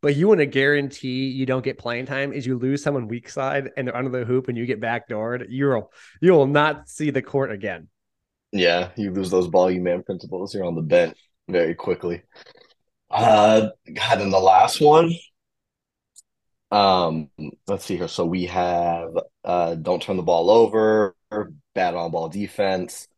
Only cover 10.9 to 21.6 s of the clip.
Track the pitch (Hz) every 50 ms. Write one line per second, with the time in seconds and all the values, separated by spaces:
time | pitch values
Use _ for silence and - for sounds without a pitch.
10.9 | 82 87 87 82 - _ _ _ _ _ _ _ - 87 85 80 85 - - -
11.9 | - - - 90 85 85 _ _ _ - - _ _ _ _ _ _ _ _ _
12.9 | _ _ _ _ - - - 113 107 104 104 107 110 110 107 107 - _ _ -
13.9 | - - - 110 - 98 101 98 98 95 92 92 95 92 104 - - - 156 147
14.9 | 151 156 170 165 170 170 - _ _ _ _ _ _ _ _ _ _ _ _ _
15.9 | _ _ _ _ _ - - _ _ _ _ _ _ _ _ _ - 104 101 98
16.9 | 95 92 87 82 82 80 78 - _ - 78 - - _ _ - 98 101 - -
17.9 | 101 85 90 82 - - 90 85 87 92 90 87 90 92 90 87 87 87 87 85
18.9 | 85 85 82 82 82 85 - - _ _ _ - 87 90 87 85 85 82 78 82
19.9 | 90 85 - - 98 92 87 85 87 82 85 92 107 117 113 107 104 110 110 110
20.9 | 107 107 107 98 - _ _ _ - 107 104 87 78 73